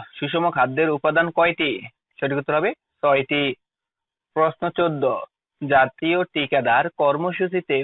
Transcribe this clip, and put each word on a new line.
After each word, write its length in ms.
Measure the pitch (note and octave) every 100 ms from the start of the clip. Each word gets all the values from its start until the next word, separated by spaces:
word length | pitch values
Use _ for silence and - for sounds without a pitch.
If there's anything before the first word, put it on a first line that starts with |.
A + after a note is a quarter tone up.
| -
সুষম 300 | - C#3+ E3 E3+
খাদ্যের 380 | C#3 B2+ C3+ D#3+
উপাদান 360 | D3 D#3 D#3 E3+
কয়টি? 400 | E3+ E3+ E3 D3+ G2+ - - _ -
সঠিক 180 | C#3 C#3
উত্তর 200 | C#3+ D3+
হবে 120 | G3 - _ _
ছয়টি। 440 | D3 C#3 C3+ D3 C#3 - _ _ _ _ _ _ _ D#3
প্রশ্ন 260 | D#3+ - F3
চোদ্দ, 340 | E3+ E3+ D3 C3 G#2 - _ _ _
জাতীয় 560 | C#3+ C#3 C3 - D#3+ F3
টিকাদার 600 | F3+ D3+ D3 C#3 A#2+ A#2+ E3 -
কর্মসূচিতে 800 | C#3+ D3 F3 F3 F#3 F3+ F3 C#3